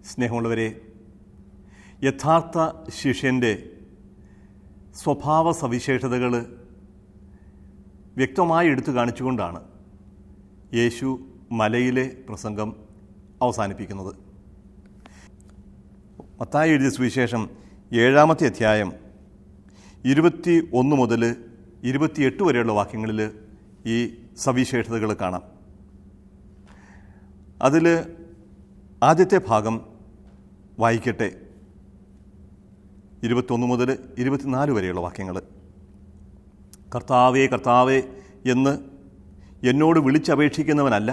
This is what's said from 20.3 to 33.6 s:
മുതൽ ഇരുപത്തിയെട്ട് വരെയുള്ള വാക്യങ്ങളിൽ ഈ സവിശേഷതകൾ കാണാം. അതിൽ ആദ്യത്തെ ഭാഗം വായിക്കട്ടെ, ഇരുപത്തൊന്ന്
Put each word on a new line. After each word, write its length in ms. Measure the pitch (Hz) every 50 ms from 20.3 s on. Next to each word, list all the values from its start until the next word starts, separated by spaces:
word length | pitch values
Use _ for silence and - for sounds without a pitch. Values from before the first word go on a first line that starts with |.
| 165 165 - 170 170 165 160 - - 123 127 139 151
മുതൽ 280 | 139 123 113 117 113 113 117 120 - - - - - - - - - -
ഇരുപത്തിയെട്ട് 600 | 120 131 139 156 156 156 - 143 131 131 - 202
വരെയുള്ള 280 | 175 135 120 117 113
വാക്യങ്ങളിൽ 500 | 107 104 101 - - 110 110 110 107 107 107 107 - - - - - - - - - - -
ഈ 140 | 113 113 117 120 113 - - - - - -
സവിശേഷതകൾ 760 | - 143 127 123 127 120 - 120 110 110 117 113 107 107 107
കാണാം. 320 | - 98 92 92 90 - - - - - - - - - - - - - - - - - - - - - - - - - - - - - - - - - - - - - - - - - - - -
അതിൽ 260 | - 131 139 165 160 170 170 165 165 - - - - - - - - - - - - - - - - - - -
ആദ്യത്തെ 360 | - 135 165 160 185 180 196 185 180 -
ഭാഗം 280 | 113 107 104 110 113 110 - - - - - - - - - - - - - - - - - - - -
വായിക്കട്ടെ, 480 | 110 117 117 117 - 123 110 - 113 95 - - - - - - - - - - - - - - - - - - - - - - - - - - - - - - - - - - - - - - -
ഇരുപത്തൊന്ന് 440 | 117 117 120 123 - 127 117